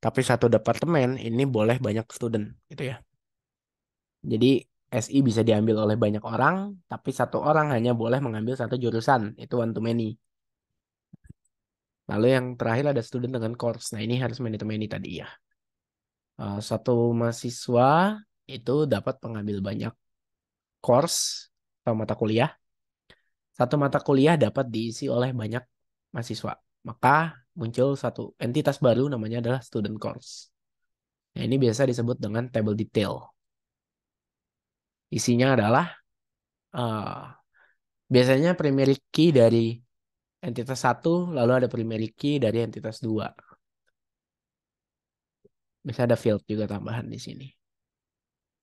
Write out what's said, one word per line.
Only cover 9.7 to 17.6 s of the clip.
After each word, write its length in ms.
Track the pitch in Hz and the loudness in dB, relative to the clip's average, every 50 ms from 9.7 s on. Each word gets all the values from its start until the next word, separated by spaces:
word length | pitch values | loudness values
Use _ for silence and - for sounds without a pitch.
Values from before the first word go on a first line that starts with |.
| 110 | -2
to 40 | 107 110 | -4 -2
many. 320 | 117 117 117 113 107 110 - _ _ _ _ _ _ _ _ _ _ _ _ _ _ _ _ _ _ - - _ - - _ _ _ _ _ _ _ _ _ _ _ _ _ _ | -2 -2 -2 -2 -4 -6 -10 _ _ _ _ _ _ _ _ _ _ _ _ _ _ _ _ _ _ -20 -20 _ -20 -20 _ _ _ _ _ _ _ _ _ _ _ _ _ _
Lalu 220 | - - 101 110 123 131 | -6 -2 2 4 4 4
yang 100 | 131 123 127 127 117 | 4 0 -2 -6 -4
terakhir 320 | 117 117 113 120 143 147 139 | -2 0 0 0 0 0 0
ada 100 | 131 113 | -2 -4
student 280 | - - 127 123 123 127 | -4 -6 -6 -6 -4 -4
dengan 200 | 123 113 113 120 | -4 -4 -4 -6
course. 400 | 120 - 120 110 110 - - - | -4 -4 -4 -4 -4 -10 -12 -8
Nah, 40 | 110 107 | -6 -4
ini 160 | 113 120 127 | -2 -2 -2
harus 200 | 131 120 120 123 131 | -2 -4 -4 -6 -6
many 120 | 113 107 104 | -6 -6 -6
to 80 | 107 107 | -4 -4
many 200 | 107 107 107 107 | -4 -4 -4 -6
tadi 360 | 104 98 95 - 95 85 - | -6 -8 -8 -10 -10 -10 -12
ya. 40 | - - _ _ _ _ _ _ _ _ _ _ _ _ _ _ _ _ _ _ _ _ - | -14 -18 _ _ _ _ _ _ _ _ _ _ _ _ _ _ _ _ _ _ _ _ -12
Eh, 200 | - 104 101 104 | -8 -8 -6 -8
satu 560 | 107 - 113 110 - - 123 117 117 120 120 | -6 -4 -6 -4 0 0 0 2 2 2 2
mahasiswa 1040 | 117 117 117 117 - - 123 120 - | 0 0 -2 -4 -4 -8 -8 -10 -8